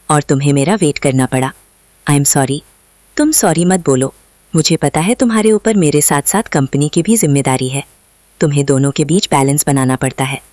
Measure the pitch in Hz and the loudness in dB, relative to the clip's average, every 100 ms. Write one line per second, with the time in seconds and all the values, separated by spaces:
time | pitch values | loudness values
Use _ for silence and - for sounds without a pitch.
0 | - 147 - 139 143 139 139 208 151 - | -2 -2 0 0 2 2 2 0 0 0
1 | 143 131 127 131 131 - _ _ _ _ | -2 0 0 -2 -4 -6 _ _ _ _
2 | - 143 139 147 135 143 - _ _ _ | -2 0 2 0 0 -4 -10 _ _ _
3 | _ - 302 311 202 160 175 185 160 131 | _ -2 0 2 2 2 2 0 0 0
4 | 131 - _ _ _ 160 151 160 147 156 | -2 -6 _ _ _ -2 0 0 0 -2
5 | 180 254 247 220 214 214 - 208 156 147 | -2 0 0 2 2 2 2 2 2 2
6 | - 143 - 196 - 160 135 139 151 - | 0 0 0 -2 -2 -2 -2 -2 -2 -2
7 | 165 220 160 139 135 131 131 135 - _ | 0 0 2 0 0 -2 -4 -6 -10 _
8 | _ _ _ _ 160 143 139 135 139 139 | _ _ _ _ -2 0 0 0 0 -2
9 | 147 175 - 147 135 143 - 139 131 127 | 0 0 0 0 0 0 0 0 0 -2
10 | 131 - 135 139 - | -4 -4 -6 -6 -12